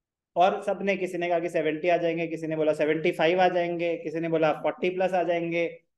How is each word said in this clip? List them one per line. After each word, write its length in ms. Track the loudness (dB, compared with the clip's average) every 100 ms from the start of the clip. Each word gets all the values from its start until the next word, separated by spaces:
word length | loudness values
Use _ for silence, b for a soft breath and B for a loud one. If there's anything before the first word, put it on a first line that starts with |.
| _ _ _ 2
और 240 | 2 2
सबने, 320 | -2 -2 -2 -2
किसी 200 | -2 -2
ने 100 | 0
कहा 100 | 0
कि 100 | 0
सेवेंटी 400 | 0 0 0 2
आ 80 | 2
जाएंगे, 300 | 2 -2 -4
किसी 200 | -6 -4
ने 80 | 0
बोला 180 | 0
सेवेंटी 380 | 2 0 2 0
फ़ाइव 300 | 2 2 4
आ 60 | 4
जाएंगे, 460 | 2 0 -2 -2 -4
किसी 220 | -6 -6
ने 100 | -2
बोला 220 | 2 2
फ़ोर्टी 360 | 2 -2 -2 -2
प्लस 240 | 0 0
आ 100 | 0
जाएंगे, 440 | 0 -2 -2 -2 -2 -6 _